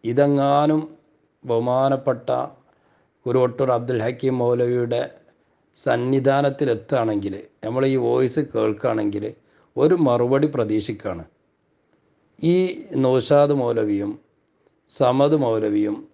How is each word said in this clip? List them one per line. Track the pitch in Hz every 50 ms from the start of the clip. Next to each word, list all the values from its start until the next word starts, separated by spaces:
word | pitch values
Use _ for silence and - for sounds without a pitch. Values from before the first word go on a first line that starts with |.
| - 113
ഇതെങ്ങാനും | 120 135 143 143 143 139 139 139 143 143 147 151 156 156 160 156 - _ _ _ _ _ _ _ _ _ _ 131
ബഹുമാനപ്പെട്ട | 117 113 113 123 123 131 135 135 135 135 139 139 127 123 - - 127 123 131 143 - _ _ _ _ _ _ _ _ _ _ _ _ _ _
കുരുവട്ടൂർ | 127 123 127 127 123 120 127 139 127 123
അബ്ദുൽ | 117 120 120 127 117 107
ഹക്കീം | 120 127 123 - 131 127 127
മൗലവിയുടെ | 120 120 123 123 123 120 123 123 120 120 120 120 127 - - - _ _ _ _ _ _ _ _ _ _ _ _ -
സന്നിധാനത്തിലെത്തുകയാണെങ്കിൽ, | 135 123 120 123 127 135 135 123 135 135 139 143 143 139 - 147 131 117 101 - - 143 127 113 110 107 104 101 101 95 101 - - _ _ -
നമ്മൾ | 110 120 127 135 135 135
ഈ | 131 120
വോയിസ് | 117 120 127 131 123 127 156 143 139 -
കേൾക്കുകയാണെങ്കിൽ | 113 110 110 107 104 - 123 113 110 104 104 104 104 104 110 - _ _ _ _ _ _ _ _ 123
ഒരു | 135 160 180 175 160
മറുപടി | 131 120 120 120 123 135 139 151 151 139
പ്രതീക്ഷിക്കുകയാണ്. | 131 113 104 107 110 104 - 110 - - 104 90 85 82 - _ _ _ _ _ _ _ _ _ _ _ _ _ _ _ _ _ _ _ _ _ - - 165 175
ഈ | 185 185 180 185 - - - - 135 131
നൗഷാദ് | 127 131 131 117 - 147 143 143 143 143 139
മൗലവിയും | 123 120 120 117 107 104 104 101 101 104 104 - _ _ _ _ _ _ _ _ _ _ _ _ _ _ -
സമദ് | - 139 123 127 135 139 147 156 151 135
മൗലവിയും | 117 113 110 110 104 104 104 104 104 104 107 - -